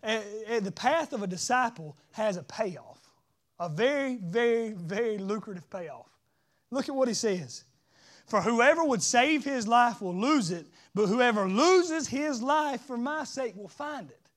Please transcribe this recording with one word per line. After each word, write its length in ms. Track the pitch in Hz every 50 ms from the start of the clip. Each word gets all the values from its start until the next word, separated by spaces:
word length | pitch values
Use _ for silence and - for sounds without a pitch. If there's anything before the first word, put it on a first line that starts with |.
| -
eh, 200 | 220 220 220 208 208 208 220 220
eh, 140 | 214 233 233
the 100 | 202 196
path 440 | 185 - - 247 294 330 311 - -
of 80 | 226 202
a 40 |
disciple 720 | 190 180 170 - - 240 254 254 233 233 - 165 151 143 _ _ _ _
has 240 | - 214 214 196
a 60 | 175 147
payoff, 580 | _ - - 220 196 170 135 - - - _ _ _ _ _ _ _ _ _ _ _ _ _
a 120 | 175 175
very, 460 | 151 156 220 262 294 285 277 269 254
very, 560 | 240 190 170 175 233 240 233 233 233 226 220 214
very 440 | 185 170 160 196 208 240 226 214
lucrative 520 | 202 190 190 208 220 - 220 196 180 147 _
payoff. 360 | - 190 175 156 135 - - _ _ _ _ _ _ _ _ _ _ _ _ _
Look 200 | 240 269 262 -
at 40 | 277
what 140 | 269 262 247
he 60 | 214
says. 500 | - - 220 190 180 151 120 - - - _ _ _ _ _ _ _ _ - - - _
"For 160 | _ - 208 170
whoever 420 | 208 240 226 233 269 330 330 330
would 180 | 302 254 202 143
save 420 | - - 240 247 294 320 302 -
his 220 | 277 277 254 220
life 360 | 202 233 240 240 240 214 - 208
will 120 | 185 175
lose 360 | 180 214 269 311 294 214 160
it, 200 | 180 170 151 - _ _ - _ _
but 120 | 196 214
whoever 420 | 185 202 247 247 247 226 208 196 185
loses 580 | 190 214 294 349 381 370 349 - 311 320 269 -
his 340 | 240 269 294 302 285 233 226
life 400 | 262 294 311 302 294 277 240 -
for 160 | - 254 240
my 260 | 233 277 302 311 294
sake 320 | - - 269 262 233 180
will 100 | 190 208
find 440 | 190 - _ 285 294 302 277 190 135
it." 100 | 117 _ _ _ _